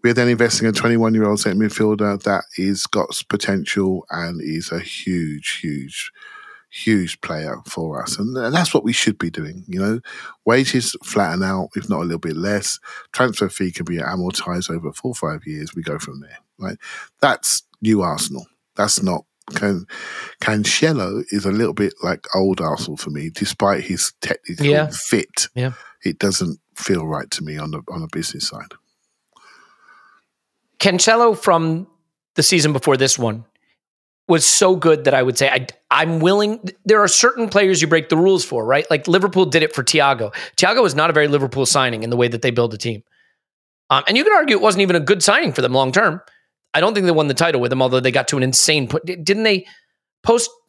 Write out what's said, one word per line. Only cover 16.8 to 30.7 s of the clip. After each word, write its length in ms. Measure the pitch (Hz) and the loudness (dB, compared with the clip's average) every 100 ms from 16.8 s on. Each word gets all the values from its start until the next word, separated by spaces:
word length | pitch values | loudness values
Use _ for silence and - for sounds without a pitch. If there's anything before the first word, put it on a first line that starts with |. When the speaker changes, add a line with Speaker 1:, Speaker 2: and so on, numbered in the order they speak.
| - - - _ | -14 -18 -18 _
Speaker 1:
That's 440 | 143 117 - - _ _ | 0 0 -2 -4 _ _
new 200 | 110 107 | 2 2
Arsenal. 460 | 87 76 - 67 - _ _ - | 2 -2 -6 -8 -14 _ _ -4
That's 260 | 104 - | 0 0
not, 220 | 95 87 - _ - | 0 -4 -8 _ -10
Can-, 320 | - 101 95 95 - - - - - | -4 -2 -2 -6 -16 -14 -14 -16 -6
Cancelo 840 | - 107 101 - 160 147 92 104 - | -2 0 0 2 2 2 -2 -4 -4
is 160 | 101 95 | -2 0
a 60 | |
little 220 | 101 113 | 0 0
bit 200 | 101 101 - | 0 -2 -2
like 240 | - 85 - | -4 -4 -4
old 280 | 95 95 90 | 0 0 0
Arsenal 340 | 80 - - 73 | -2 -4 -8 -8
for 120 | - | -8
me, 200 | 71 80 | -8 -8
despite 540 | - 101 - 101 98 | -6 -6 0 0 0
his 300 | - 90 - _ | -2 -4 -4 _
technical 440 | - - - 85 143 | -8 -6 -8 -2 2
Speaker 2:
Yeah. 220 | 147 151 | 2 0
Speaker 1:
fit. 560 | - - 113 - - - | -6 -2 -2 -2 -6 -6
Speaker 2:
Yeah. 200 | 123 127 123 - _ | -4 -6 -6 -20 _
Speaker 1:
It 160 | - 80 | -6 -2
doesn't 400 | 202 190 87 71 _ - | -2 0 -4 -6 _ -12
feel 300 | - 92 80 | -2 -2 -2
right 240 | 76 67 | -6 -8
to 120 | - | -10
me 140 | 78 76 | -8 -10
on 140 | 76 | -8
the, 100 | 76 64 | -10 -10
on 100 | 82 | -12
the 60 | 80 | -8
business 360 | 165 160 147 - | -8 -8 -6 -8
side. 240 | 107 101 - _ _ _ _ _ _ _ _ _ _ _ - _ _ _ _ _ _ _ | -10 -18 -20 _ _ _ _ _ _ _ _ _ _ _ -20 _ _ _ _ _ _ _